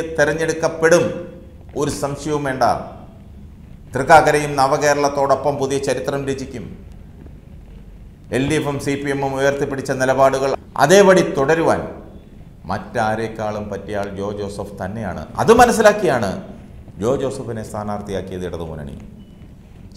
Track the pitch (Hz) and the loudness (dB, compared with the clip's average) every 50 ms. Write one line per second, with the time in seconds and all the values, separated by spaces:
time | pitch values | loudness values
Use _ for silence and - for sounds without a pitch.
0 | 156 - - - 147 147 156 160 160 151 156 - 165 156 - - 156 165 175 170 | -2 -2 0 2 2 2 2 0 -2 -2 0 0 -2 -2 0 2 4 6 6 6
1 | - 104 - - - - - - - - - - - - - 131 147 143 - - | 4 2 -4 -8 -10 -14 -16 -18 -20 -20 -20 -20 -20 -12 -6 -4 -4 -4 -4 -4
2 | 147 139 143 - - 156 151 147 143 135 131 127 104 92 85 69 - - - - | -4 -6 -6 -6 -4 -4 -4 -2 -2 -4 -2 0 2 2 2 0 -4 -10 -14 -16
3 | - - - - - - - - - - - - - - - - - - - 123 | -18 -20 -20 -20 -20 -20 -20 -18 -18 -18 -20 -20 -20 -20 -20 -20 -14 -6 -4 -2
4 | 135 - 165 151 151 151 147 147 147 147 143 139 131 135 147 143 147 147 143 143 | 6 8 8 8 8 6 4 2 0 0 0 2 2 2 2 2 2 2 2 2
5 | 147 143 143 143 135 135 135 131 127 143 139 131 135 131 139 139 139 139 127 131 | 2 0 0 0 2 2 2 2 2 0 0 0 -2 -2 -2 -2 -2 -2 -2 -2
6 | - 139 139 139 139 139 135 135 131 - - 117 - - - - - - - - | -2 -4 -4 -4 -4 -6 -6 -6 -8 -10 -12 -12 -12 -14 -14 -16 -18 -18 -18 -18
7 | - - - - - - - - - - - - - - - - - - - - | -20 -20 -20 -20 -18 -18 -20 -20 -20 -20 -20 -20 -20 -20 -20 -20 -20 -20 -20 -20
8 | - - - - - - 107 123 135 147 156 147 - 143 139 131 - 143 139 139 | -20 -20 -20 -20 -10 -4 -2 -2 0 0 0 0 -2 -2 -4 -4 -4 -4 -4 -2
9 | 143 143 139 139 139 135 135 131 135 143 139 139 147 139 139 131 131 147 135 127 | -2 -4 -2 -2 -2 -4 -2 0 2 2 2 0 -2 -4 -4 -6 -4 -4 -2 0
10 | 131 131 131 131 135 135 131 135 139 139 131 - - - - - 143 147 185 202 | 0 2 4 4 4 4 4 2 0 -2 -2 -4 -8 -8 0 2 4 8 8 8
11 | 196 190 185 180 - - - 139 131 139 160 165 156 135 107 87 73 - - - | 8 8 8 6 4 2 0 0 2 2 2 4 4 2 2 0 -2 -6 -12 -14
12 | - - - - - - - - - - - - - 80 95 107 - - - 123 | -16 -18 -20 -20 -20 -20 -20 -20 -20 -20 -20 -16 -8 -8 -6 -6 -8 -6 -4 -2
13 | 110 107 110 113 113 110 110 113 107 107 104 104 104 101 101 95 95 101 104 101 | 0 0 0 -2 -4 -6 -6 -6 -6 -6 -6 -6 -6 -8 -8 -10 -8 -6 -6 -6
14 | 101 101 95 92 98 104 104 104 101 98 98 107 98 - - - 95 90 104 117 | -6 -6 -6 -6 -6 -6 -6 -6 -8 -8 -8 -8 -10 -10 -10 -8 -8 -8 -8 -8
15 | 110 92 87 80 76 - - - 131 175 233 247 247 233 196 208 220 208 196 - | -8 -8 -8 -8 -10 -6 -4 2 4 6 6 8 6 6 6 6 6 6 6 4
16 | 180 160 139 120 107 95 90 95 - - - - - - - - - - - - | 2 0 0 0 0 -2 -4 -6 -10 -14 -16 -18 -18 -20 -20 -20 -20 -18 -10 -4
17 | 95 120 139 135 135 127 - - 120 117 117 110 107 - - 104 104 104 104 101 | -2 -2 0 0 -2 -4 -6 -6 -8 -8 -10 -10 -10 -10 -8 -8 -6 -6 -8 -8
18 | 101 98 98 92 92 92 95 92 90 87 85 82 85 80 78 78 73 69 69 - | -8 -6 -8 -8 -6 -8 -8 -8 -8 -8 -8 -8 -8 -10 -10 -10 -12 -12 -14 -14
19 | - - - - - - - - - - - - - - - - - - - | -16 -18 -18 -20 -20 -20 -20 -20 -20 -20 -20 -20 -20 -20 -20 -20 -20 -16 -4